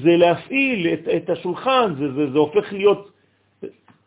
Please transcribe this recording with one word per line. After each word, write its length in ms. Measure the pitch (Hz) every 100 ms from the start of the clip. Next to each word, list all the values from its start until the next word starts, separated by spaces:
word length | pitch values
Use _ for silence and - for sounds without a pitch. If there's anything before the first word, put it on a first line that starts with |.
זה 140 | 143 170
להפעיל 720 | 175 165 - 269 269 233 165
את, 100 | 165 170
את 220 | 175 165
השולחן, 640 | 165 180 175 254 262 226 135
זה, 140 | 143
זה, 180 | 131 147
זה 60 | 135
הופך 360 | 147 202 202
להיות 380 | 202 202 196 - _ _ _ _ _ - - _ _